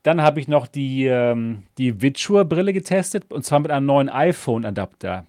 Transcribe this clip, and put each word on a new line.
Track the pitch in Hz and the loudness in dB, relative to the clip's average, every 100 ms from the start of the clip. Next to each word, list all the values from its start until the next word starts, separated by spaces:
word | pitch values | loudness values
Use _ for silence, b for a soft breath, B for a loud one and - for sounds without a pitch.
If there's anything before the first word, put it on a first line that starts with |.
Dann | 151 165 | 0 4
hab | 151 151 | 4 2
ich | 139 | 0
noch | 147 123 | 0 0
die, | 143 135 131 131 | -6 -4 -2 0
ähm, | 123 120 117 113 110 - - | 2 2 0 -4 -8 -12 -4
die | 127 104 | -2 0
Visual-Brille | 135 135 - 202 170 165 196 | -2 -2 2 2 2 0 0
getestet, | 190 - 190 180 208 - | -2 -2 -2 -2 -6 -8
und | - | -10
zwar | - 147 | 0 0
mit | 151 | 2
einem | 143 139 | 0 2
neuen | 143 139 | 2 2
iPhone-Adapter. | 123 170 170 - 117 107 98 95 _ 92 92 | 0 0 0 -2 -4 -4 -6 -8 _ -8 -8